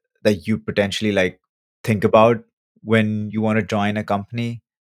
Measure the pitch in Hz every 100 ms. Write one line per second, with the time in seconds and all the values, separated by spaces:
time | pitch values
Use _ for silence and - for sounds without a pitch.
0 | _ _ 107 101 95 110 - 98 101 -
1 | 107 98 92 - _ _ _ _ - 107
2 | 107 113 113 117 - _ _ _ 110 110
3 | 107 107 107 107 110 110 95 107 101 107
4 | 107 101 101 117 117 117 - _